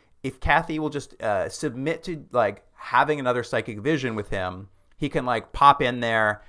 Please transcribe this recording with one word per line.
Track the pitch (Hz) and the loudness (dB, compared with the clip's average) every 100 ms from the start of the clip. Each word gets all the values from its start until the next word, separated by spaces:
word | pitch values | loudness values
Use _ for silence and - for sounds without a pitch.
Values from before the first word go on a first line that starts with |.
| _ _ | _ _
If | 135 - | -10 -4
Kathy | 170 151 165 156 | 2 2 2 -4
will | 151 | -4
just, | 147 - - | -6 -10 -6
uh, | 110 98 80 | -2 -2 -2
submit | - 151 120 143 - | -4 -6 -4 -4 -6
to, | - 160 - | -8 -10 -2
like, | 123 107 101 _ - | 0 0 -2 _ -18
having | - 123 143 151 | 0 2 2 2
another | 127 123 | 0 0
psychic | 117 120 113 104 | -2 -4 -4 -4
vision | 120 160 123 110 | -2 0 -2 -4
with | 101 | -4
him, | 101 92 92 98 _ _ - | -4 -4 -8 -14 _ _ -8
he | 143 | -4
can, | 147 127 | -2 -2
like, | 117 - | -2 -4
pop | - 143 139 | 6 6 8
in | 127 123 | 2 0
there, | 117 113 107 104 | 0 2 2 0